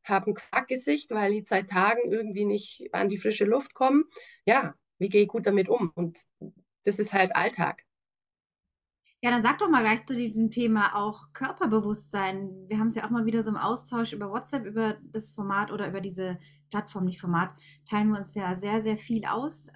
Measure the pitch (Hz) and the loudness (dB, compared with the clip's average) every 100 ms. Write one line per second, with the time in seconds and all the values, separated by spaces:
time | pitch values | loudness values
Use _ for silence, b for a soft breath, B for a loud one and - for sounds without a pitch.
0 | - 196 190 208 - - 254 254 285 294 | -2 0 0 -4 -2 -2 -2 -2 0 -2
1 | - 214 202 208 - 196 190 190 202 233 | 0 0 2 0 0 0 0 2 4 2
2 | 240 220 214 196 208 208 208 - - 175 | 0 0 -2 -2 0 0 -4 -16 -6 -2
3 | 196 202 214 214 202 262 - - 262 285 | 0 0 0 2 2 2 0 0 4 4
4 | 320 B B B - 254 - - _ - | 2 B B B 2 2 2 -6 _ -6
5 | 196 208 202 - 202 196 190 233 175 - | 2 4 4 2 2 2 4 2 0 -2
6 | 170 165 - - - - _ _ - 196 | -6 -6 -20 -20 -20 -20 _ _ -2 -2
7 | 208 196 185 - 196 247 160 - - _ | 0 2 2 2 0 0 -2 -4 -16 _
8 | _ _ _ _ _ _ _ _ _ _ | _ _ _ _ _ _ _ _ _ _
9 | _ _ 240 240 220 - 392 285 220 226 | _ _ 0 4 4 4 4 6 6 2
10 | - 247 240 214 226 233 233 220 202 208 | 0 -4 -2 0 0 2 2 4 4 2
11 | 208 208 - - 269 370 330 220 208 214 | -2 -4 -12 -8 -6 -2 2 2 2 -4
12 | - 208 190 190 196 190 185 214 226 226 | -4 -4 -2 -4 -8 -12 -6 0 0 0
13 | 220 240 226 226 220 214 202 240 - 233 | -2 0 0 0 0 -2 -2 -2 -4 -4
14 | 226 220 202 220 - 277 208 220 220 214 | -4 -6 -8 -8 -6 -8 -4 -2 -2 -2
15 | - 220 214 - 196 196 208 208 190 196 | -8 -10 -10 -8 -4 -2 -2 -4 -6 -6
16 | 190 180 185 180 b b _ 208 208 202 | -8 -6 -6 -8 b b _ -6 -6 -4
17 | 185 175 - 170 180 - b b - 208 | -4 -4 -2 0 0 -6 b b -2 2
18 | 214 208 196 208 185 185 202 220 214 214 | 2 0 -4 -6 -4 -4 -2 -2 0 -2
19 | - 226 - 226 294 - - | -2 -4 -2 -2 -4 -8 -14